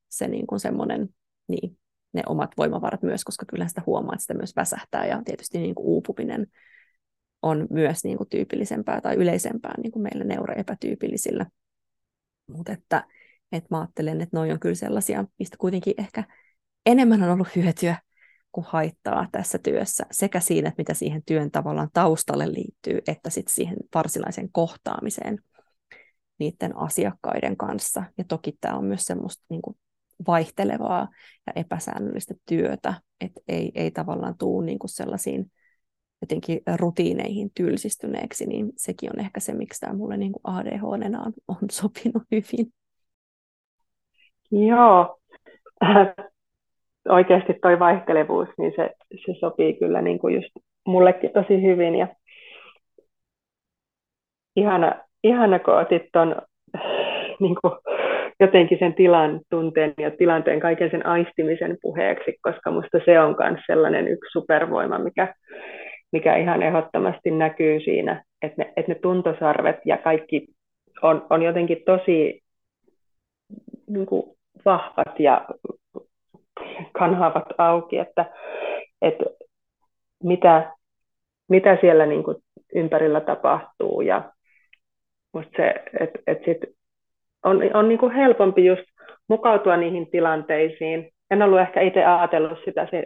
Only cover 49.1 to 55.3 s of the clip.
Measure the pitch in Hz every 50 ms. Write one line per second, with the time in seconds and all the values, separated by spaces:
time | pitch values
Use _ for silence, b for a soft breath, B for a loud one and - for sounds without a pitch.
49.1 | - - - - 175 - - 170 - - 160 156 - - - 165 170 - 175 175
50.1 | 175 175 - - - 185 185 - - - _ _ _ _ - 196 180 185 180 180
51.1 | 180 - - - - 202 185 - 202 190 190 190 185 175 175 170 170 190 180 180
52.1 | - _ _ B B B B B B B B B B B _ _ _ _ _ _
53.1 | _ _ _ _ _ _ _ _ _ _ _ _ _ _ _ _ _ _ _ _
54.1 | _ _ _ _ _ _ _ _ - - 208 208 185 175 165 160 - - - _
55.1 | _ _ - 214